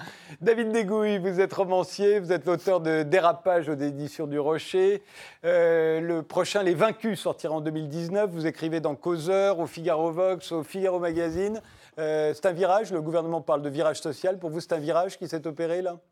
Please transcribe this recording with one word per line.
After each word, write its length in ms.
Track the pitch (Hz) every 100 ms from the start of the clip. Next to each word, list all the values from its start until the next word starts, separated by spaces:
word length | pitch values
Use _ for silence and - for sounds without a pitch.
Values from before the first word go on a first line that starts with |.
| - - - 156
David 300 | 185 226 220
Dégouille, 480 | 226 190 214 214 202
vous 220 | 180 180
êtes 120 | 190
romancier, 680 | - 185 185 170 - 202 208
vous 120 | 175
êtes 140 | 175 143
l'auteur 340 | 170 - 185
de 220 | 160 156
Dérapage 640 | 147 185 170 160 190 175 151
aux 60 |
éditions 520 | 147 143 139 147 - 151
du 120 | 147
Rocher. 640 | 143 160 - 190 190 202 - - - -
Euh, 560 | 165 175 170 165 160 160
le 220 | 170 170
prochain, 400 | 151 - 175 202
Les 120 | 190
Vaincus, 460 | 170 220 220 220 190
sortira 340 | 180 147 160
en 60 | 156
deux 100 | 156
mille 180 | 156 156
dix-neuf. 420 | 156 170 196 208
Vous 160 | 170 160
écrivez 340 | - 160 160
dans 140 | 151
Causeur, 640 | 143 - 170 151 190 196 180
au 80 | 160
Figaro 440 | - 165 156 165
Vox, 420 | 165 185 185 -
au 100 | 165
Figaro 360 | 143 196 190 180
Magazine. 600 | 175 165 170 165 196 220 - - - -
Euh, 340 | 156 156 151
c'est 120 | 147 196
un 60 |
virage, 380 | 170 185 196 214
le 100 | 180
gouvernement 380 | 156 165 165 165
parle 200 | 151 147
de 80 | 147
virage 320 | 139 160 147
social. 380 | 165 135 185 190
Pour 120 | 170
vous, 100 | 156
c'est 120 | 165
un 60 | 165
virage 400 | 147 160 185 -
qui 80 | 170
s'est 200 | 165 156
opéré, 360 | 147 165 170
là ? 160 | 180 175 _